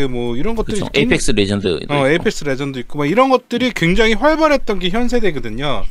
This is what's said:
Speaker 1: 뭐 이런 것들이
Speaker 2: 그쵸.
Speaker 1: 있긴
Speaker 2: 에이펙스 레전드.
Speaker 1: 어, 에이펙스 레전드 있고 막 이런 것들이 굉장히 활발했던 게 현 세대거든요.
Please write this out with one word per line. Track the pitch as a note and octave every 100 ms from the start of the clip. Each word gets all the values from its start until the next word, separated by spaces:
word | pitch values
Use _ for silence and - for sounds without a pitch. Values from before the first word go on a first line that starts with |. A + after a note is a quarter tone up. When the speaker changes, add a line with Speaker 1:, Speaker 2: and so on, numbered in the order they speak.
| C#3
Speaker 1:
뭐 | B2 A#2+ A#2
이런 | G3+ A3+
것들이 | G3+
Speaker 2:
그쵸. | G#3+ -
Speaker 1:
있긴 | -
Speaker 2:
에이펙스 | A#3+ E3 -
레전드. | G#2+ G2 G2+ F#2+ D#2 -
Speaker 1:
어, | D3 C3+
에이펙스 | D#3+ C#3 -
레전드 | D3+ C3 C#3+ C3
있고 | A#2+ D3
막 | D3
이런 | G3+ C4
것들이 | B3+ - A#3+ B3
굉장히 | - E3 G3 A3
활발했던 | G#3+ C#4+ D#4 D#4 C#4 - G3+
게 | F3+
현 | G#3+ A#3+
세대거든요. | B3 G#3 D3 A2+ G#2+ C#3+ A2+ G2